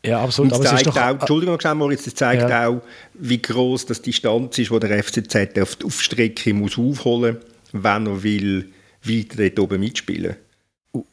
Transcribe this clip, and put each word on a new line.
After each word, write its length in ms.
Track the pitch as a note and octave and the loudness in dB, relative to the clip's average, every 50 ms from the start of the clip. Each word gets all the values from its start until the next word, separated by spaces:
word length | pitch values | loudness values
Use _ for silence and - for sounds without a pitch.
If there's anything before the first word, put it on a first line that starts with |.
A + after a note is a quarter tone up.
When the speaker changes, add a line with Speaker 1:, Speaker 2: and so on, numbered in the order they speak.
| - | 0
Speaker 1:
Ja, 160 | A2 A#2 A2+ | 0 0 0
absolut, 300 | A#2 B2+ A#2 - C#3 C3 | 0 -2 0 2 4 4
Speaker 2:
Und 80 | A#2+ B2+ | 4 4
es 60 | C#3+ | 4
Speaker 1:
aber 80 | C3 A#2 | 4 4
es 60 | B2+ | 4
ist 40 | C3+ | 4
Speaker 2:
zeigt 120 | D3+ C3+ | 4 2
Speaker 1:
doch 40 | C#3+ | 2
Speaker 2:
auch, 180 | A#2+ B2 C3+ C#3 | 2 2 0 0
Entschuldigung, 400 | D3+ C#3 D3 D#3+ F3 F3+ E3+ D#3 | 0 2 2 2 2 0 -2 0
Samuel, 360 | - D#3+ D3+ D3+ D3 C#3+ C#3+ | 0 -2 0 0 0 0 0
es 200 | - - A#2 - | -2 -4 -10 -4
zeigt 340 | - C#3 B2 B2+ B2 A#2+ A#2+ | 0 2 2 4 2 2 2
Speaker 1:
Ja. 180 | A#2 A#2+ A#2+ | 2 2 2
Speaker 2:
auch, 140 | A#2 B2 B2 - - - - - - _ | 2 0 -2 -6 -12 -20 -20 -20 -20 _
wie 260 | - E3+ A#2+ B2 A2+ | -10 -2 -2 -2 -2
gross 440 | - - A2+ B2 B2+ B2+ C3 B2+ - | -2 -2 0 0 2 2 0 -2 -2
das 140 | - A#2 - | -6 -6 -6
Distanz 560 | - B2 A#2 - - A2+ A2 A#2+ C3 B2 - - | -4 -4 -4 -2 0 0 0 0 -2 -2 -2 -2
ist, 120 | A#2 G2+ | 0 2
die 80 | A2+ A2 | 2 0
der 120 | A2+ G2+ | 2 2
F 200 | G#2 G#2 G2+ - | 0 0 0 0
C 120 | - A#2 G#2+ | -4 -4 -4
Z 360 | - - G#2+ G2 - - G#2 | 0 0 0 0 2 0 0
auf, 180 | F#2+ - - - - | 0 0 -2 -8 -8
auf 180 | - - - | -8 -4 -4
Strecke 520 | - - - A#2 A2+ A2 A2 - - A2 G#2 | -4 -2 0 0 0 0 0 -2 -2 0 0
muss 240 | G#2 G#2 G2 - | 0 0 -2 -2
aufholen, 600 | A#2+ A#2 C3 C#3+ B2+ - B2 A#2+ A#2+ A#2+ A#2 A#2 A#2 - - _ _ _ _ | -2 -2 -2 -2 0 0 0 2 2 2 0 -2 -4 -12 -20 _ _ _ _
wenn 340 | - G#2 F#2+ G#2+ G2+ G#2+ A2 | -10 0 2 2 2 2 0
er 180 | G#2+ G2 F#2+ G2 | -2 -4 -2 0
will, 480 | G#2+ G#2+ G2+ G2 G2+ G2 F#2 F#2+ - - _ _ _ _ _ - | 0 0 0 0 0 -2 -2 -4 -8 -18 _ _ _ _ _ -6
weiter 460 | A2 A2+ A2+ G2+ - - A2 G#2 F#2 | -2 -2 -2 -4 -6 -2 0 0 0
dort 100 | - G#2+ | 2 0
oben 200 | G2 F#2 G2+ F#2 | 0 0 0 -4
mitspielen. 560 | G2+ A#2 - - - - F2+ E2+ F2 F2+ F#2 - _ _ _ _ _ _ _ _ _ _ - | -4 -4 -6 -8 -8 -6 -6 -4 -6 -6 -8 -8 _ _ _ _ _ _ _ _ _ _ -10
Speaker 1:
U-, 120 | B2+ - _ | -10 -10 _